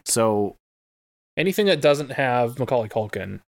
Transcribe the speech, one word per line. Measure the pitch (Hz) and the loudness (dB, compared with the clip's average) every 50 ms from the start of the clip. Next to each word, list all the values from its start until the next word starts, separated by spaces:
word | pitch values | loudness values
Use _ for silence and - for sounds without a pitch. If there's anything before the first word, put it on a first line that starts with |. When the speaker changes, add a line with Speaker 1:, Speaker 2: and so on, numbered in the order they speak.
| - | -6
Speaker 1:
So | - - 120 113 110 107 104 104 95 - _ _ _ _ _ _ _ _ _ _ _ _ _ _ _ _ - | -2 0 2 2 2 2 2 0 -2 -4 _ _ _ _ _ _ _ _ _ _ _ _ _ _ _ _ -2
Speaker 2:
Anything | 156 190 185 - 208 | -2 -2 0 0 2
that | 196 185 151 | 2 2 4
doesn't | 139 151 147 143 151 127 131 | 4 4 4 4 0 -6 -4
have | - 135 131 123 123 120 117 120 123 | -2 0 0 2 2 0 0 -2 -4
Macaulay | 127 - 135 123 110 107 | -4 -2 0 -2 -2 -2
Culkin. | - 113 107 104 - 101 95 98 98 98 - _ _ | -4 -4 -4 -4 -6 -8 -8 -8 -10 -12 -14 _ _